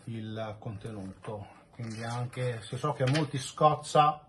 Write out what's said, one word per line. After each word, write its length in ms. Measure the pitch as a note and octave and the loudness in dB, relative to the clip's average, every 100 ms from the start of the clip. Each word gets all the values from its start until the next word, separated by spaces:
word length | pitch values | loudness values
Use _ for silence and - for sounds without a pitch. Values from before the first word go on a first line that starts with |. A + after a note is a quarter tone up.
il 520 | - A2+ A2 A2 A2 G#2 | -8 -6 -6 -6 -6 -6
contenuto. 1040 | B2+ G2+ - G#2+ F#2+ - - G#2 F#2+ - - | -8 -8 -8 -8 -10 -10 -10 -10 -10 -16 -20
Quindi, 320 | - A2+ A2 | -10 -8 -6
anche 580 | A2+ A2+ B2 - B2+ A#2 | -4 -4 -4 -2 -4 -4
se 140 | - B2 | -6 -4
so 160 | D3+ | -2
che 100 | C#3 | 2
a 80 | B2+ | 4
molti 260 | D3+ D3+ C3+ | 4 2 -2
scoccia 880 | - - D3+ D3 - D3+ D3+ - | -6 4 6 6 4 6 6 4